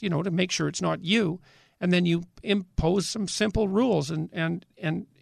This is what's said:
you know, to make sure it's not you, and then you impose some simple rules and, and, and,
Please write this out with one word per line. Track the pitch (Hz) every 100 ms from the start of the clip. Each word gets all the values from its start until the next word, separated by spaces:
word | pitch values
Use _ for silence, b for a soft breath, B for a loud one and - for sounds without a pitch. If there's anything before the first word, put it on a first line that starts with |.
you | 208
know, | 156
to | 185
make | 170 185
sure | - 151
it's | -
not | 170 160
you, | 165 220 185 175 b b b b
and | 180
then | 180 175
you | 170 175 -
impose | - 202 185 - 160 196 170
some | 226 190
simple | - 214 208 208
rules | 196 254 180 139
and, | 160 156
and, | - 165 170 - _
and, | 170 170 - _